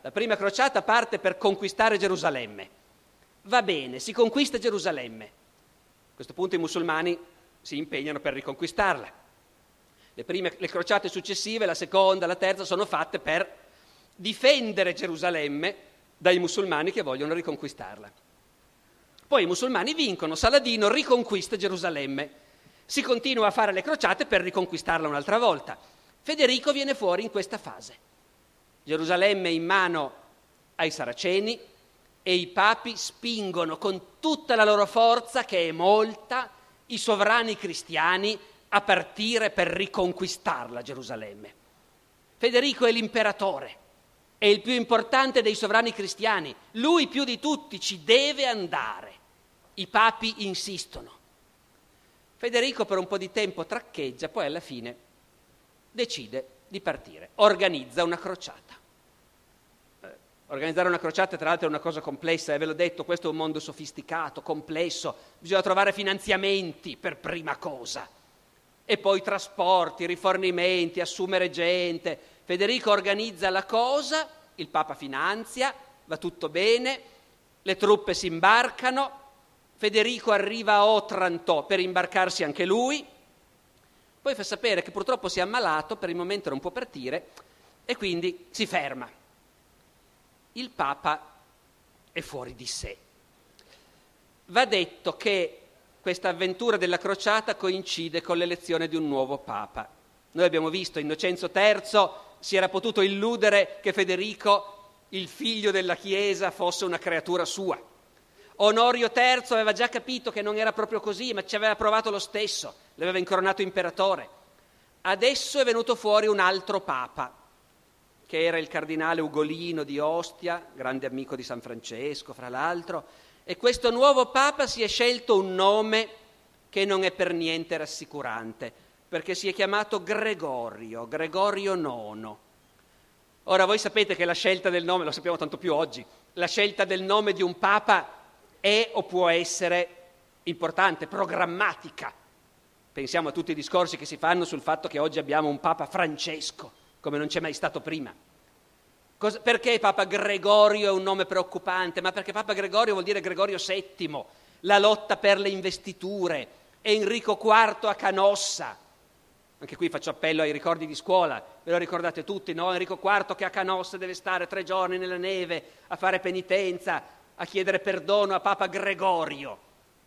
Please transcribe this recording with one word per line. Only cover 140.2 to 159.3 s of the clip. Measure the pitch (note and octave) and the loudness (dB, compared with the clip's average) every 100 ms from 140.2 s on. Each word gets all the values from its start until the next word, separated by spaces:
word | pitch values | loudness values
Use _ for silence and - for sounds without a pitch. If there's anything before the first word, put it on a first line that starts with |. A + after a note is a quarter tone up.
| _ _ | _ _
importante, | - E3+ E3 E3 F#3+ D#3+ D#3 | -10 -4 -4 2 2 2 -6
programmatica. | G3 F3+ F#3 F3 F3 G3+ D#3+ - - C#3+ - _ _ _ _ _ _ _ | -4 -4 0 -2 0 -2 -2 -10 -14 -14 -14 _ _ _ _ _ _ _
Pensiamo | - C3+ F3 D#3 | -10 -4 -2 -2
a | |
tutti | E3+ E3 | -4 -6
i | |
discorsi | D3+ C#3 F#3 E3+ E3 | -6 0 0 2 -2
che | D3+ | -12
si | D#3 | -2
fanno | D#3+ F3+ | 2 2
sul | E3+ D3+ | 0 -4
fatto | - D#3+ F#3 | -2 -2 -2
che | D3 | -2
oggi | D#3 D3+ | -2 -2
abbiamo | C#3 D3+ D3+ | 0 0 0
un | D3 | 0
papa | E3+ E3 | 0 0
Francesco, | D3 F#3+ E3+ D3 E3+ D#3 - - - - _ _ | -2 -2 -2 -2 -6 -8 -10 -12 -18 -20 _ _
come | D3+ D3 | -6 -4
non | D3 | -2
c'è | E3 | -4
mai | D#3+ | -4
stato | C#3+ D#3+ D3 | -4 -4 -6
prima. | D#3 D#3+ B2 - _ _ _ _ _ _ _ _ _ _ | -8 -8 -10 -14 _ _ _ _ _ _ _ _ _ _
Cosa, | G#3 G#3+ | -4 0
perché | - A#3 B3 A#3 | 2 2 2 4
Papa | A3 G3 | 4 4
Gregorio | F#3+ G3+ G#3 G3 G3+ G#3 G#3 G#3 G3+ | 2 0 0 0 6 8 8 6 2
è | |
un | F#3+ | 2
nome | F#3+ F#3+ F#3 | 0 0 0
preoccupante? | F#3 F3+ F#3 - F#3 F3+ E3+ | 0 -2 -4 -4 -2 -2 -2
Ma | F3+ | -4
perché | G#3 F#3+ | -4 -6
Papa | G3 G#3 | -6 -4
Gregorio | G3 G3 G3+ A3+ | -2 0 2 2
vuol | G3 | 2
dire | F3+ G3+ | 0 -2
Gregorio | F3+ F3+ G3+ F#3 | -2 0 0 -2
settimo, | - F#3+ F#3+ - E3 D3 - - _ _ | -4 -6 -6 -8 -6 -6 -12 -18 _ _
la | F3+ G3+ | 4 6
lotta | G#3 G#3+ G#3+ G3+ | 8 4 0 2
per | G3+ G3 | 4 4
le | G3+ | 2
investiture, | G3 F#3 F3+ - F3+ F#3 G3+ F3 D3+ A#2+ - _ _ | -2 -4 -6 -10 -10 -8 -4 -2 -2 -6 -16 _ _
Enrico | A3 G#3+ G3+ A#3 A3 G3+ | 0 2 2 0 0 0
quarto | A3 A3 A3 G#3+ A3 | 4 6 6 2 -2
a | |
Canossa. | G3+ G3 F#3+ G3 G3+ - - C3+ G2+ _ _ _ _ _ | 0 0 4 4 4 0 -6 -8 -12 _ _ _ _ _